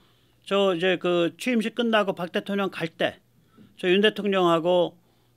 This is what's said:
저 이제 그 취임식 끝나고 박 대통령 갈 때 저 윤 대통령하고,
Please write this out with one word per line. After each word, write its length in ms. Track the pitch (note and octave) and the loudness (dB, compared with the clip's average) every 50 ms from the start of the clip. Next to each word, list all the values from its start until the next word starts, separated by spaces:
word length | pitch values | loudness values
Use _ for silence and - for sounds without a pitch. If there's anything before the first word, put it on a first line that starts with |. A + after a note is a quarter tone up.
| _ _ _ _ _ _ _ _ _ | _ _ _ _ _ _ _ _ _
저 300 | - G3 G3 G3+ G3 F#3 | -2 0 2 2 2 0
이제 220 | E3 E3+ F#3+ F#3 E3+ | 0 0 0 0 0
그 380 | - F3+ F3 F3 E3+ E3 - - | 0 -2 0 0 0 -2 -4 -4
취임식 380 | - B3 B3+ A3+ G3+ A3+ - | -4 -2 -2 0 -2 -2 -4
끝나고 380 | - A#3+ A#3 A3 G#3+ G#3 F#3 F#3 | -2 -2 0 2 0 0 0 -2
박 180 | - F3 F3 | -6 -6 -6
대통령 380 | - G#3 G3 - G3+ G3+ G3 F#3 | -6 -6 -6 -4 -4 -4 -4 -4
갈 180 | - - E3 E3 | -4 -6 -8 -10
때 320 | - _ F3+ C#3+ - - _ _ _ _ _ _ _ - - - _ _ | -6 _ -4 -4 -4 -6 _ _ _ _ _ _ _ -20 -20 -20 _ _
저 100 | - F#3 | 0 2
윤 120 | F3+ G3 | 2 4
대통령하고, 960 | G3+ G#3+ G#3 G#3 G3 G#3 G3 F#3+ F3+ E3+ E3+ E3 D#3 F3 F3+ F3+ E3+ D#3+ - _ _ _ _ _ _ _ _ | 4 2 0 0 -4 -2 0 2 2 4 2 2 2 2 2 2 2 0 -2 _ _ _ _ _ _ _ _